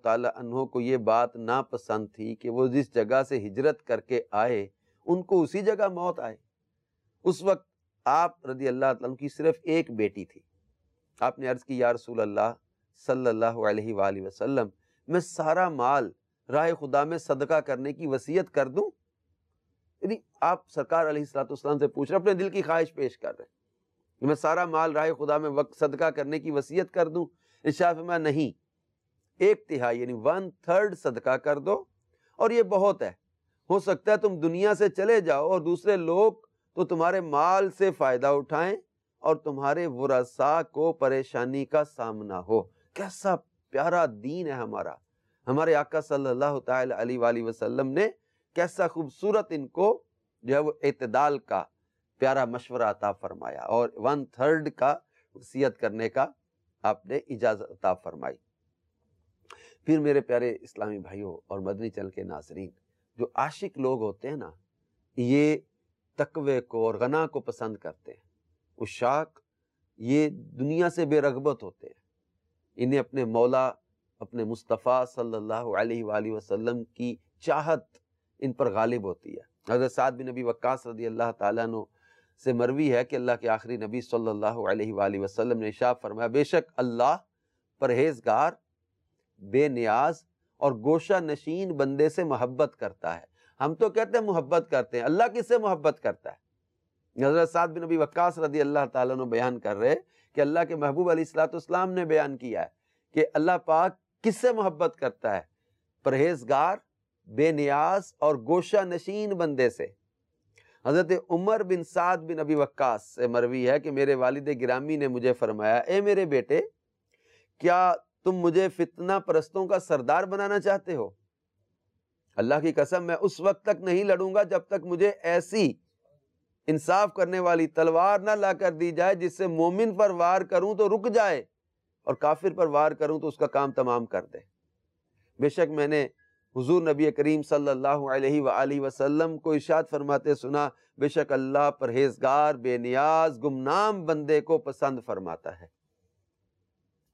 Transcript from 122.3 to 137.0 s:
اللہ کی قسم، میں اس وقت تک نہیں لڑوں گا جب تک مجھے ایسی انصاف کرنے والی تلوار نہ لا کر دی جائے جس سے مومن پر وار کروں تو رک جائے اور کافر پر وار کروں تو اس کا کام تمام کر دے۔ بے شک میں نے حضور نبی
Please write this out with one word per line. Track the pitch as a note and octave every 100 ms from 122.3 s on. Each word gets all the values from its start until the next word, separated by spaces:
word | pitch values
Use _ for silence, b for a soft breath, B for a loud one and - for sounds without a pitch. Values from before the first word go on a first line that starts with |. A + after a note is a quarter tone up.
| -
اللہ | A2+ D3
کی | D#3+
قسم، | D3+ D3 F#3
میں | F3 -
اس | G3 -
وقت | F#3 F#3+
تک | - F#3+
نہیں | F#3 F3+
لڑوں | G3+ F3+ F#3+
گا | G3
جب | G3 F#3
تک | - G3 E3
مجھے | F3 G3+ G3
ایسی | E3 E3+ E3+ A3 E3 - _ _ _ _ _ _ _ _ -
انصاف | D#3 D#3+ F#3 G#3
کرنے | G3 F3 F#3
والی | F3+ E3+ D#3+
تلوار | D#3+ D#3+ E3 F#3+ G3+
نہ | G3+
لا | G#3+ G3
کر | F3 F#3+
دی | D#3 F3
جائے | D#3+ F3
جس | G3 F3+ -
سے | F#3+
مومن | D#3+ E3+ F#3 A3+ F#3
پر | G#3
وار | F3 E3+ F#3
کروں | F#3 F3+ F#3+
تو | G3+ G#3
رک | G#3+ A3
جائے | G#3+ G3+ D3 - _ _ _ _ _
اور | -
کافر | C3 D3 D#3 F#3
پر | F3+ E3
وار | D3 D3+
کروں | D3+ D3 D#3
تو | D#3
اس | C#3+
کا | D3
کام | A#2+ C#3
تمام | C3+ B2+ A#2+ A#2
کر | G2
دے۔ | - - - _ _ _ _ _ _ _ _ -
بے | C#3+
شک | D#3+ D#3+
میں | D3+ D3
نے | D3+ C#3 - _ _ _ C3
حضور | B2+ F3+
نبی | E3 C#3+